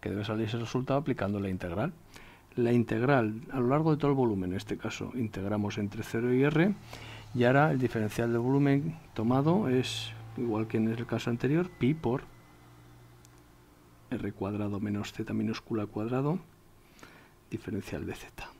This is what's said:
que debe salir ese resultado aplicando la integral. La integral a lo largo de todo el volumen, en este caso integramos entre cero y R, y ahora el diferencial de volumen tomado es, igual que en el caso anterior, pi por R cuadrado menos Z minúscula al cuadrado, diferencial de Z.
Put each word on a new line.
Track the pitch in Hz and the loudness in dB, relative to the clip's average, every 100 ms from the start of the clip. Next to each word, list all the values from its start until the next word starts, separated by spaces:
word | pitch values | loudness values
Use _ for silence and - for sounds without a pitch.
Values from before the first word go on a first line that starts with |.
que | 101 | -4
debe | 98 | -4
salir | 104 110 113 | -4 -2 -2
ese | 117 | -2
resultado | 117 127 131 139 | -4 -4 0 -2
aplicando | 147 123 98 101 | 0 -2 0 -2
la | 98 | -2
integral. | 92 90 87 139 - - - - - - - | -4 -4 -2 -4 -4 -18 -20 -20 -20 -12 -2
La | 117 | 2
integral | 120 113 110 123 139 110 110 139 | 4 4 2 4 4 4 -2 -6
a | - | 0
lo | 120 | 2
largo | 143 160 | 4 2
de | 147 | 2
todo | 143 | 2
el | 135 | 4
volumen, | 123 101 90 | 2 2 -2
en | 92 | -4
este | - 104 | -4 -6
caso | 110 - 104 | -6 -6 -8
integramos | - 110 101 98 104 104 101 | -4 -4 -4 -2 -2 -2 -2
entre | 101 107 | -4 -4
cero | 104 113 120 | -4 -2 2
y | 127 | 4
R, | 139 156 180 202 - - - - - 120 | 4 4 2 2 -6 -16 -14 -16 -8 4
y | |
ahora | 120 135 156 | 6 8 6
el | 139 | 4
diferencial | 123 117 107 - 117 | 2 0 -2 0 0
de | 117 | 2
volumen | 120 139 143 139 156 160 - | 4 4 4 4 2 -8 -10
tomado | - 113 127 147 180 202 | -2 2 4 4 4 4
es, | 127 123 - - - - - | 2 0 -4 -8 -12 -12 -6
igual | 120 107 110 | -2 0 0
que | 113 | 2
en | 110 | 0
el | 113 120 | 0 -2
caso | 113 - | -2 0
anterior, | 117 131 151 180 | 0 2 2 0
pi | - 123 | 0 0
por | 160 127 127 - - - - - - - - - - - - - - - - - - - | 2 0 -2 -4 -20 -20 -20 -20 -20 -20 -20 -20 -20 -20 -20 -20 -20 -20 -20 -20 -20 -8
R | 117 101 | -6 -6
cuadrado | - 98 104 104 101 | -4 -4 -2 -2 -2
menos | 104 101 101 | -2 -2 -4
Z | - 110 | -8 -4
minúscula | 107 110 110 - 113 | -2 -2 -4 -4 -4
al | 101 | -4
cuadrado, | - 110 127 139 185 - - - - - - - - - - - | -4 -2 0 0 -2 -6 -20 -20 -20 -20 -20 -20 -20 -20 -20 -12
diferencial | - - 101 - 80 | -10 -6 -8 -6 -8
de | 90 - | -8 -10
Z. | - - - - | -14 -16 -18 -18